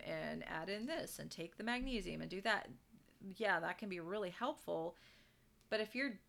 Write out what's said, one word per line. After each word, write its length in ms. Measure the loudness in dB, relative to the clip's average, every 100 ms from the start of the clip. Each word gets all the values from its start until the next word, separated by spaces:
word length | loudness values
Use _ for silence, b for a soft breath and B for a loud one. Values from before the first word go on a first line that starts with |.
| -4
and 380 | -2 -2 -2 -2
add 220 | -2 -2
in 180 | -2 0
this 320 | -2 -2 -6
and 100 | -8
take 280 | -6 -6 -2
the 80 |
magnesium 560 | 0 0 2 0 0 -4
and 100 | -4
do 100 | 0
that. 260 | 4 4 2 -12 -18 -20 -20 -14 -10 2
Yeah, 220 | 6 6
that 200 | 4 -2
can 100 | -2
be 100 | -2
really 320 | 0 0 0
helpful. 640 | 0 0 0 0 0 0 -4 B B B B B -14 0
But 120 | 0
if 160 | 2 2
you're 240 | 0 0